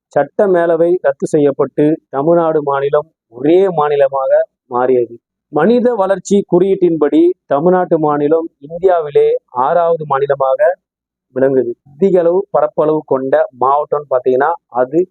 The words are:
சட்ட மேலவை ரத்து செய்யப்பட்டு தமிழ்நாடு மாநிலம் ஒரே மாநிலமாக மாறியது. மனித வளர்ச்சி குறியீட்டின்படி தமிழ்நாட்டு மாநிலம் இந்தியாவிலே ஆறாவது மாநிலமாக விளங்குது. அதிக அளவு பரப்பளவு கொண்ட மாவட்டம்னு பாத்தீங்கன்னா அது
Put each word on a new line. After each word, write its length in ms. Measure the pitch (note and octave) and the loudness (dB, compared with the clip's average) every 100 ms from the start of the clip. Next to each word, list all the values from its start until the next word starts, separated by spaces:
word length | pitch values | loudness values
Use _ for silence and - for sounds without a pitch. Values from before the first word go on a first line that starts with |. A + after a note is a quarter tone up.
| _ | _
சட்ட 340 | D3 C#3+ - G3+ | -4 -2 -2 0
மேலவை 440 | F3 E3+ E3 E3+ F3+ | 0 0 0 0 0
ரத்து 240 | C#3+ - - | -2 -4 -2
செய்யப்பட்டு 580 | D#3 C#3+ C3+ C#3 - D3 D#3 _ | 0 0 0 -4 0 -2 -2 _
தமிழ்நாடு 520 | C3+ D3+ E3+ E3 D#3 | -4 0 0 0 -2
மாநிலம் 460 | C#3+ C#3 C#3+ D3 D3+ _ _ | -2 -4 -2 -2 -4 _ _
ஒரே 240 | A#2+ C#3+ F3+ G3 | -4 2 2 2
மாநிலமாக 640 | D#3+ D3 C#3+ C3+ C3+ C3+ D4+ D#5+ _ - | 0 -2 0 0 0 0 0 0 _ -8
மாறியது. 480 | B2 B2+ B2+ A#2 A#2 _ _ _ | 0 2 2 0 -8 _ _ _
மனித 360 | - F3+ B3 B3 | 0 2 2 0
வளர்ச்சி 420 | A3+ F#3+ F#3+ - G3+ - | 0 -2 -2 0 0 2
குறியீட்டின்படி 760 | F3 G3 G3 F3 D#3+ D3 D3+ F3 - - | 0 2 0 0 0 0 2 2 0 -4
தமிழ்நாட்டு 500 | C#3 F3 F#3 F3+ E3 | -2 2 0 0 0
மாநிலம் 480 | D3+ D3 D3 D#3+ E3 _ | 0 0 0 -2 -4 _
இந்தியாவிலே 680 | D3 E3+ F#3 F3 D3 D3 D3+ E3 _ B2 | -16 -2 0 0 0 2 2 0 _ -4
ஆறாவது 460 | C3+ F3 E3+ E3 D3 | 0 0 0 -2 -2
மாநிலமாக 520 | C3+ C#3 C3+ C3+ C3+ D#3+ F#3 _ _ _ _ _ B2+ | -2 -2 -2 0 0 0 -2 _ _ _ _ _ -2
விளங்குது. 360 | C3+ C3 A#2+ - _ | 0 0 -2 -6 _
அதிக 280 | C#3+ F#3+ F3+ | -2 0 2
அளவு 200 | E3+ F3+ G3 | 2 0 -2
பரப்பளவு 500 | D3 D3+ - D#3 D#3 | -2 -2 -2 -2 -2
கொண்ட 300 | - C3 C3+ D3 D#3 A#2+ | -2 -4 0 -2 -2 -2
மாவட்டம்னு 500 | C3 C#3+ D3 - C#3+ | 0 0 -2 -6 -4
பாத்தீங்கன்னா 380 | C3 B2+ B2+ D3 E3+ _ | -4 0 0 0 -4 _
அது 300 | A#2+ C3 D#3 F#3 | -4 -2 -2 -4